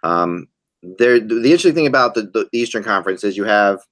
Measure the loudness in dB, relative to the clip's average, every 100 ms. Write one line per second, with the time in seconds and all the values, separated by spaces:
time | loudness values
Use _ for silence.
0 | 0 0 0 -2 -10 _ _ _ -20 0
1 | 2 2 0 -2 2 4 2 2 0 2
2 | 0 -2 -4 -6 -4 -4 -4 -6 -2 -2
3 | -2 -4 -4 -4 0 2 2 0 _